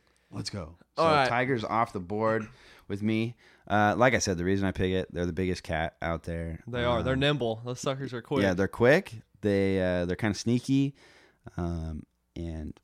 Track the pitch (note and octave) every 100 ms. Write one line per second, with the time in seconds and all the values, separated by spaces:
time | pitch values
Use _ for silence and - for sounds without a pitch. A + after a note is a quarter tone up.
0 | _ _ _ G#2+ G#2+ G#2 D#2 E2+ _ -
1 | D#3+ D3 B2 B2 B2+ B2 G#2+ G#2+ A#2 G2+
2 | F2 G#2 A2 A2 G#2+ - - - - G2+
3 | G#2+ A2 A2+ - - _ - G#2 G#2 F#2+
4 | B2+ A2 G#2 E2+ F2+ G2 F#2+ - F#2 F#2
5 | - E2+ F2 E2+ F#2 F2+ - D#2+ E2 -
6 | E2 E2 F2 E2 E2 E2 A#2 A#2+ A#2+ A#2
7 | A#2 C3 C#3+ C#3+ A#2 A2 B2 B2 C#3+ C3+
8 | C3 B2 - C#3 G2 F2+ F#2+ - A#2+ E3+
9 | - A2 - _ G#2 G2 G2 F#2+ F#2 F2+
10 | F2 F2+ A2 F#2+ A#2 B2 - C3+ C#3 -
11 | - - _ _ - - E2+ E2 D#2+ D#2
12 | - _ _ - E2+ D#2+ D2+ -